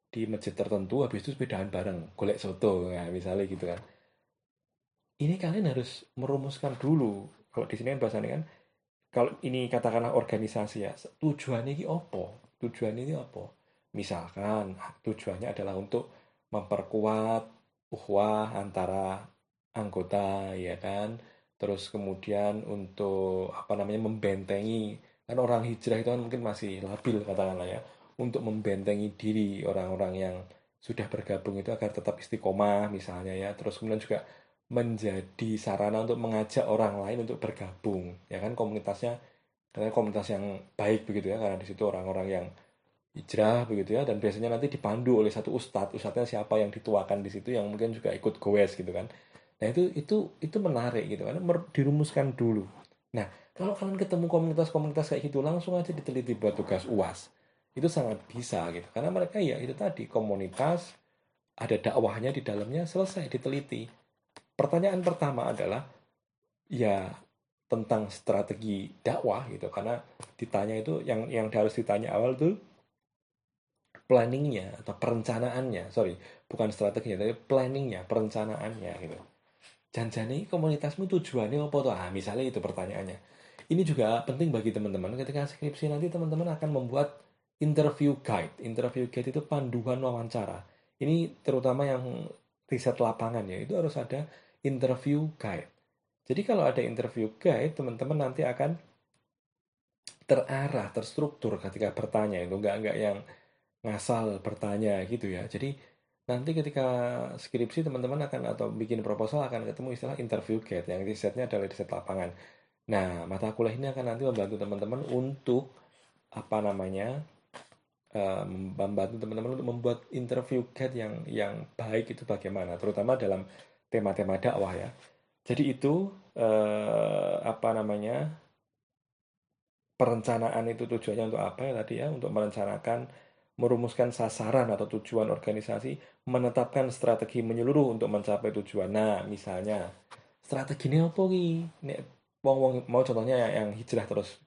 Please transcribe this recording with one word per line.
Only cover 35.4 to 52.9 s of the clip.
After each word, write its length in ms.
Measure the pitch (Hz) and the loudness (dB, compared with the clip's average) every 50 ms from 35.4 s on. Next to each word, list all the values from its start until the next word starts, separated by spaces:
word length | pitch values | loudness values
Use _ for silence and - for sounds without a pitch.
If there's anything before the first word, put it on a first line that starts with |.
| 120 113 110 107 | -2 0 -2 0
sarana 480 | - 110 98 98 104 104 107 110 110 | 0 0 2 2 2 2 2 2 2
untuk 80 | 117 117 117 117 | 0 0 0 0
mengajak 400 | 113 110 107 107 - - 131 - 107 | 0 0 0 0 0 2 2 2 4
orang 320 | 107 110 110 104 101 101 98 | 4 4 4 2 2 0 -2
lain 240 | 101 117 123 113 | -2 -2 -2 -2
untuk 160 | 110 - - - | -4 -4 -4 -4
bergabung, 720 | 107 - - 101 92 90 - - 110 98 92 90 87 90 92 - - | -4 -4 -6 -8 -10 -8 -4 -2 -2 -2 -2 -4 -6 -10 -14 -12 -10
ya 80 | - 92 | -6 -4
kan, 160 | 101 110 123 | -4 -4 -2
komunitasnya 640 | 120 113 107 107 104 - 101 101 - 123 117 120 120 - - _ _ _ _ _ _ _ _ - | -2 -2 -2 -2 -2 -2 -4 -4 -2 -2 -4 -4 -6 -10 -18 _ _ _ _ _ _ _ _ -6
dengan 160 | - 107 110 | -4 -2 0
komunitas 400 | 107 123 110 107 101 107 101 - | 2 2 2 2 0 -2 -2 -2
yang 240 | 107 98 101 101 98 95 - - _ - | -2 -4 -4 -4 -6 -8 -12 -10 _ 0
baik 240 | 104 104 110 107 - | 2 4 4 2 2
begitu 320 | - 101 101 90 95 104 | -2 -4 -2 0 0 0
ya, 20 | 113 | 0
karena 200 | 110 101 98 92 | 0 0 -2 -2
di 80 | 95 | -6
situ 160 | 95 95 - 107 | -8 -4 0 0
orang-orang 440 | 101 98 92 92 95 95 95 95 98 | 0 0 0 -2 -2 -2 -2 -2 -2
yang 140 | 95 90 87 87 - - - _ _ _ _ _ _ _ _ _ - | -2 -2 -4 -6 -10 -16 -20 _ _ _ _ _ _ _ _ _ -16
hijrah 480 | - - - - - 107 110 117 120 120 | -14 -10 -2 2 4 6 6 6 4 2
begitu 320 | 113 110 101 95 98 107 | 2 0 0 0 2 0
ya, 80 | 127 143 | 2 2
dan 160 | 120 107 101 | 2 0 2
biasanya 320 | 113 104 101 107 113 117 117 120 | 0 0 0 0 0 0 0 0
nanti 80 | 143 | 0
dipandu 560 | 143 - - - 104 107 117 123 127 123 107 107 | 0 -2 -2 -2 0 0 2 4 6 8 8 6
oleh 80 | 104 | 6
satu 240 | - 113 - - - | 2 0 -2 -2 -2
ustadz, 400 | 117 - - - 101 101 101 - | -4 -4 -4 -2 -2 -2 -2 -4
ustadznya 320 | - - 104 - 120 120 | -4 -4 -2 -2 0 0
siapa 320 | - - 104 104 - 107 110 | 0 -2 -2 0 2 4 4
yang 80 | 104 | 4
dituakan 560 | 101 107 107 - 117 107 101 95 - 101 101 98 | 2 -2 -4 0 2 4 4 4 2 0 0 0
di 80 | 98 | -4
situ 240 | 95 101 - 123 127 | -6 -6 -4 -2 0
yang 80 | 110 101 104 | 0 0 -2
mungkin 240 | 104 107 113 117 113 | 0 0 0 0 0
juga 160 | 113 - 101 | 0 -2 -2
ikut 320 | - - - 110 104 - - | 0 0 0 -2 -2 0 2
goes 320 | 101 104 101 101 95 - | 6 6 8 6 6 4
gitu 160 | - 92 92 | -2 -6 -4
kan. 160 | 90 87 - 117 - - - _ - - _ _ _ | -4 -4 -6 -8 -10 -18 -20 _ -20 -20 _ _ _
Nah, 160 | - 107 110 | -2 0 2
itu, 160 | 120 175 180 180 - | 4 4 4 4 2
itu, 400 | 160 151 - 214 214 190 - - - - | -2 -2 2 2 2 2 0 -4 -8 -4
itu 140 | 160 - 214 | -2 0 2
menarik 480 | 196 175 143 117 117 123 120 113 - | 2 2 2 2 2 0 0 0 0
gitu, 160 | - 104 - 101 | -2 -2 -4 -4
karena 160 | 107 135 175 | -4 -4 0
mer-, 320 | 185 170 170 170 170 - | 2 2 2 2 0 0
dirumuskan 640 | - 147 135 143 147 151 151 151 - 147 139 135 123 | 2 2 4 4 4 4 2 2 2 2 2 2 2
dulu. 320 | - 123 117 110 104 92 - - - - _ | 2 2 4 4 2 0 -4 -10 -18 -20 _